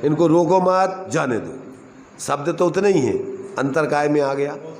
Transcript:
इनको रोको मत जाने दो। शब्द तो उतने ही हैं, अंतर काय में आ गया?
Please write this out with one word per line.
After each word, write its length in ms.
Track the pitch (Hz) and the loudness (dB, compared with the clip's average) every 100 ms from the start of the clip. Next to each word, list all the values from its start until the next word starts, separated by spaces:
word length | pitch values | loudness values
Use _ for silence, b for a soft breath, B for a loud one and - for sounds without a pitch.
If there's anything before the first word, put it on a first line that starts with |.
इनको 240 | 147 151 170 | 0 2 4
रोको 340 | 165 170 185 | 4 4 4
मत 440 | 180 185 190 - - | 4 2 0 -2 -6
जाने 260 | 156 143 113 | -4 -2 -4
दो। 160 | 87 - - - - - - - | -6 -14 -16 -20 -20 -20 -20 -14
शब्द 300 | - 143 143 | -6 -4 -2
तो 180 | 156 180 | 0 2
उतने 220 | 170 202 | 2 2
ही 100 | 185 | 2
हैं, 200 | 120 95 - - - | 2 0 -4 -10 -10
अंतर 300 | - 135 135 | -4 -2 0
काय 220 | 147 147 147 | 0 0 2
में 140 | 147 | 2
आ 120 | 139 | 0
गया? 220 | 143 143 143 156 | -2 -4 -6 -14